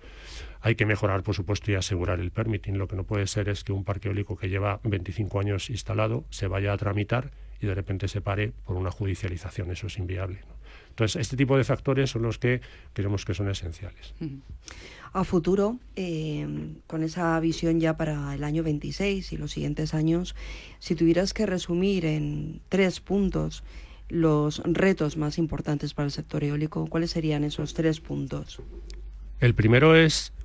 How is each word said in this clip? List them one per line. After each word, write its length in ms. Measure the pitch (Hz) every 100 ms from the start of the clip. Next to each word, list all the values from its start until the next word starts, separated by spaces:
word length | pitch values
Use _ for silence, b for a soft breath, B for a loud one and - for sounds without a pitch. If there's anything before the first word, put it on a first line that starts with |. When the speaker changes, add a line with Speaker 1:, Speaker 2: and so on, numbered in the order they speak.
| B B B B B B
Speaker 1:
hay 140 | 110
que 100 | 113
mejorar, 380 | 107 104 101 95
por 120 | 101
supuesto, 360 | 98 87 101 -
y 40 |
asegurar 460 | 95 - 90 90 90
el 120 | 90
permitting. 440 | - 113 101 - 98
Lo 100 | 95
que 100 | 95
no 80 |
puede 220 | 92 104 98
ser 200 | 107 101
es 160 | 98
que 80 | -
un 100 | 98
parque 260 | 95 95 101
eólico 280 | 98 98 104
que 140 | 90
lleva 280 | 95 101 98
veinticinco 560 | 110 98 90 101 98 101
años 300 | 98 98 -
instalado 540 | 110 - 104 110 123 -
se 200 | - 95
vaya 260 | 95 101
a 20 | 101
tramitar 540 | 101 101 101 120 135 b b b
y 80 | 104
de 80 |
repente 320 | 95 - 95 98
se 140 | 104
pare 320 | 101 98 110 - -
por 100 | 90
una 140 | 95
judicialización. 800 | - 98 90 90 90 92 - 90
Eso 160 | 90 90
es 100 | -
inviable, 440 | 87 92 95 98 -
¿no? 140 | - B B B
Entonces, 280 | - 110 175
este 180 | 127 127
tipo 200 | 131 135
de 80 |
factores 460 | 117 127 - 135 131
son 120 | 113
los 140 | 117 107
que 240 | 123 123 B B B
creemos 320 | - 101 98
que 80 | -
son 160 | 87 98
esenciales. 640 | 98 87 82 90 - - -
Speaker 2:
Ujú. 200 | 160 135 - - B B B B B
A 120 | 185
futuro, 540 | 180 180 175 196 202 247 - -
eh, 500 | 185 160 156 147 147 147 156 - -
con 160 | 160
esa 360 | 160 170 165 165
visión 400 | 165 160 170 165
ya 160 | 160 156
para 360 | 156 147 143
el 100 | 139
año 180 | 147 160
veintiséis 720 | 160 147 147 143 202 196 -
y 40 | 156
los 140 | 147
siguientes 420 | 151 147 151 156
años, 440 | 156 160 170 185 - B B B B
si 160 | -
tuvieras 380 | 160 165 170 196
que 140 | - 214
resumir 580 | 180 - 175 196 190
en 560 | 160 151 147 147 156 - -
tres 320 | 190 185 -
puntos 640 | - 196 190 160 156 - B B B B B
los 540 | 170 160 151 147 151
retos 520 | 175 165 190 190 151 156
más 220 | 151 170
importantes 560 | 160 - 160 147 143
para 120 | - 143
el 60 |
sector 320 | 147 151 151
eólico, 420 | 147 147 156 165 160
¿cuáles 240 | 165 165
serían 320 | 170 156 147
esos 320 | 147 151 147
tres 260 | - 160 156
puntos? 600 | - 143 135 143 - - - - - - - - - -
Speaker 1:
El 140 | 120
primero 420 | 107 110 123 156 160
es 360 | 160 - - -